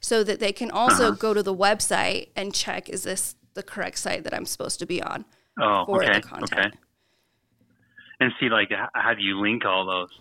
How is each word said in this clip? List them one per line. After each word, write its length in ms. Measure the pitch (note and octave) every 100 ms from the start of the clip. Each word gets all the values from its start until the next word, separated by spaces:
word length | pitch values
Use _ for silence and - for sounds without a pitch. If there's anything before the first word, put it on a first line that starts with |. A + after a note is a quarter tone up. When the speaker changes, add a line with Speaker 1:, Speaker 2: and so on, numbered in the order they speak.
Speaker 1:
so 240 | - A3+
that 160 | G#3 G3+
they 100 | G3+
can 200 | G3+ A#3+
also 380 | - B3 A#3 A#3
Speaker 2:
Uh-huh. 80 | G3+
Speaker 1:
go 140 | A3
to 80 | G#3
the 120 | G3
website 720 | F#3 G3+ G#3+ - G3 - - -
and 200 | - G3
check, 340 | G3 - F3+ -
"Is 140 | F#3+
this 320 | F3+ F#3 - - _
the 100 | -
correct 360 | - G#3 F#3 -
site 260 | F#3+ -
that 80 | -
I'm 120 | - -
supposed 320 | - - -
to 60 | E3+
be 160 | F3
on 240 | - C3+ - _ _ -
Speaker 2:
Oh, 240 | A2 G#3
Speaker 1:
for 180 | F3+ F#3+
Speaker 2:
okay, 120 | F#3
Speaker 1:
the 120 | G2+ -
content?" 260 | - - -
Speaker 2:
okay. 120 | G2 - _ _ _ _ _ _ _ _ _ _ _ - - -
And 140 | B2+ -
see, 80 | -
like, 220 | A2+ G2+
h-, 60 | G2+ A2+
how 180 | A#2 A2
do 100 | A2+
you 160 | G2 G2
link 280 | G#2 A#2 G#2
all 180 | F#2+
those? 240 | F#2 F#2 F2+ -